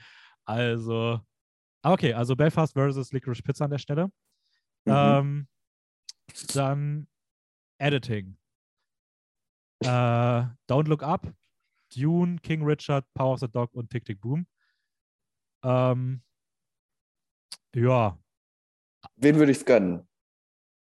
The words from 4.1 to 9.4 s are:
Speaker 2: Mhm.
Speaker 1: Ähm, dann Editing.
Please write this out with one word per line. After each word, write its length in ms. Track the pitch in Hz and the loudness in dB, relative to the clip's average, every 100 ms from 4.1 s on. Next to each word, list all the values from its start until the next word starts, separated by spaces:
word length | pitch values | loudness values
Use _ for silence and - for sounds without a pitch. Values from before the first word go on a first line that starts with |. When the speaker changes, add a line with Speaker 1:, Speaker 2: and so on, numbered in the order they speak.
| - _ _ _ _ _ _ - | -6 _ _ _ _ _ _ 0
Speaker 2:
Mhm. 60 | |
Speaker 1:
Ähm, 540 | 139 143 139 143 143 139 _ _ _ _ _ - - - - - | 4 4 4 2 -4 -8 _ _ _ _ _ -20 -20 -20 -16 -6
dann 520 | 135 135 143 147 147 147 _ _ _ _ _ _ - | -2 0 0 -4 -6 -10 _ _ _ _ _ _ -4
Editing. 600 | 143 143 - 107 95 95 _ _ _ _ _ _ _ _ _ _ | 0 0 -2 -6 -8 -16 _ _ _ _ _ _ _ _ _ _